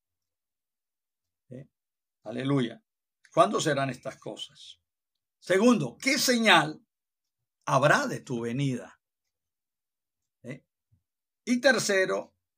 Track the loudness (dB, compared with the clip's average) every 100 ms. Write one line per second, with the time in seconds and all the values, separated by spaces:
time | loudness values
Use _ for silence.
0 | _ _ _ _ _ _ _ _ _ _
1 | _ _ _ _ _ -20 -20 _ _ _
2 | _ _ -12 -6 -2 0 -2 -8 _ _
3 | _ _ _ 2 2 0 -2 -2 -4 -6
4 | -14 -14 -14 -14 -16 -18 -20 -20 _ _
5 | _ _ _ _ -2 2 4 2 0 -6
6 | -4 0 0 2 4 4 2 -6 _ _
7 | _ _ _ _ _ _ -2 2 4 2
8 | 0 -6 -8 -8 -6 -4 -4 -6 -10 _
9 | _ _ _ _ _ _ _ _ _ _
10 | _ _ _ _ -18 -18 _ _ _ _
11 | _ _ _ _ -4 2 2 2 0 0
12 | 0 -2 -8 _ _